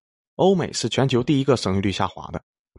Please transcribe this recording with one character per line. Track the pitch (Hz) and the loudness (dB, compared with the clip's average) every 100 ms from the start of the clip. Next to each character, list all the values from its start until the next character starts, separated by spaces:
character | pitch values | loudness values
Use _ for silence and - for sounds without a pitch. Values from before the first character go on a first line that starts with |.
| _ _ _ - | _ _ _ 0
欧 | 180 190 | 2 2
美 | 123 | -2
是 | - 117 | -4 -4
全 | - 131 | 0 2
球 | 120 | 2
第 | 123 139 | 2 0
一 | |
个 | 135 120 | 2 2
生 | 104 95 | 2 0
育 | |
率 | 98 | 0
下 | 90 95 | -2 -4
滑 | - 76 | -6 -12
的， | 78 _ _ _ | -12 _ _ _